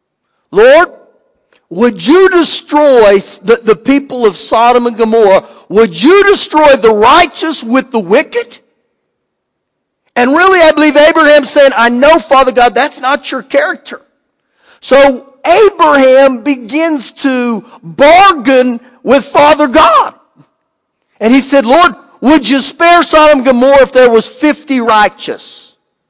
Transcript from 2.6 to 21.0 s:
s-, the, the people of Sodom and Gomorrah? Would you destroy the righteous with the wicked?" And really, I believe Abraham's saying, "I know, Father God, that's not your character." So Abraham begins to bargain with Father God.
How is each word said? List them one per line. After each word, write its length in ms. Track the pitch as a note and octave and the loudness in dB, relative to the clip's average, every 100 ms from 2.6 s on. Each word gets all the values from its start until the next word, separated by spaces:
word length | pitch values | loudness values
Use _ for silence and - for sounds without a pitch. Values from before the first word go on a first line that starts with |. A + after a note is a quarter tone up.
| - D4 D4 B3 G#3 G3+ | -4 -2 2 2 2 2
s-, 220 | - - | -2 -10
the, 180 | F#3+ A#3+ | -2 -2
the 200 | A3 G#3+ | 0 -4
people 500 | - C#4 C#4 B3+ A3+ | -2 -4 -4 -4 -4
of 100 | E3+ | -4
Sodom 500 | - A3+ A#3+ B3 A#3+ | -6 -2 0 0 -2
and 100 | A3 | -4
Gomorrah? 500 | A3+ A3+ G3+ F#3+ - - - | -2 0 2 0 -2 -20 -6
Would 320 | F#3+ A3+ E3 | 0 0 0
you 240 | A#3+ G4 | 0 2
destroy 520 | G4 G4+ - D4+ D4+ C4 | 2 0 -2 0 2 2
the 160 | A3 | 2
righteous 720 | G#3+ A3 D#4 F4+ - E4 D4+ | 2 2 2 0 -4 -8 -8
with 260 | A3+ B3+ C4 | -6 -6 -4
the 100 | A#3 | -6
wicked?" 580 | F3 A3+ D#4 A#4+ A#4 - _ _ _ _ _ _ _ _ _ _ _ _ _ _ _ | -2 -2 -2 -8 -10 -16 _ _ _ _ _ _ _ _ _ _ _ _ _ _ _
And 160 | - B3 | -6 -2
really, 280 | D4+ F#4 F#4 | 0 0 2
I 120 | D#4+ | 2
believe 240 | D4+ D4+ C#4+ | 2 0 2
Abraham's 540 | D4+ D#4+ D4 D4 B3 | 2 2 2 2 0
saying, 220 | D4 C#4 G#3 | 0 0 2
"I 120 | A#3 | -2
know, 300 | A#3+ C#4+ E4 | 0 2 0
Father 340 | - C4 B3+ | 0 0 0
God, 220 | A#3+ A#3+ | 0 0
that's 260 | A#3 D4 - | 0 -6 -6
not 300 | C4 C#4+ - | -6 -6 -8
your 120 | C4+ | -12
character." 600 | - C#4 D#4+ E4+ - - _ _ _ _ _ _ _ _ | -6 -4 -4 -8 -16 -20 _ _ _ _ _ _ _ _
So 540 | - C4 C#4 A#3+ - _ | -2 2 2 0 -10 _
Abraham 1000 | D4 F4+ G4+ F4 D#4 C#4+ C4 C4 C4+ B3 | -2 2 2 2 0 2 2 2 2 -2
begins 680 | G#3+ C4 A3 C#4+ E4 D4+ G#3 | -6 -8 -6 -6 -4 -6 -10
to 520 | - C#4 B3+ A#3+ A3 - - | -8 -6 -4 -4 -8 -12 -20
bargain 960 | E3 D#3 C#4+ F4 G4 E4 A3 C4 B3+ A#3 _ _ | -14 -2 2 4 2 0 0 0 0 -4 _ _
with 220 | - C4+ | -2 -2
Father 440 | - - D4 D4 D4 | -2 0 0 0 0
God. 460 | A#3+ E4 D#5 A4 - _ _ _ _ _ _ _ _ | 0 2 0 -2 -8 _ _ _ _ _ _ _ _